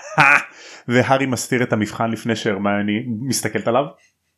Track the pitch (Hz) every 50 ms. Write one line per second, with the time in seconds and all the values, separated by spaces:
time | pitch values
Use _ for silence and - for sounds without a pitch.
0 | - 587 640 160 143 139 143 - - - - - - - - - - - 120 127
1 | 117 120 135 135 139 135 120 - - - 131 120 123 - 120 107 104 104 - -
2 | 117 117 113 - - 117 113 - - 117 98 98 101 101 101 101 104 104 104 113
3 | 131 123 113 104 135 135 110 - - 110 - 107 104 123 113 127 143 - - _
4 | _ _ _ _ _ _ _